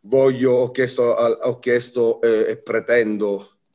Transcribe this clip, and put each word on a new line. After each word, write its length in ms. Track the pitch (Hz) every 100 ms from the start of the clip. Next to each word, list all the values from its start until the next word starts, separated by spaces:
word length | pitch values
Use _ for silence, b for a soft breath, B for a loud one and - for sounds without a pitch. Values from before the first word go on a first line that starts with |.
Voglio, 520 | 101 131 135 127 127
ho 180 | 123 120
chiesto 440 | 127 127 - 120 110
al, 220 | 117 113
ho 180 | 127 120
chiesto, 640 | 123 120 120 120 117 113
eh, 300 | 117 110 110
e 80 | 113
pretendo 1000 | - 113 - 120 110 104 104 101 - _ _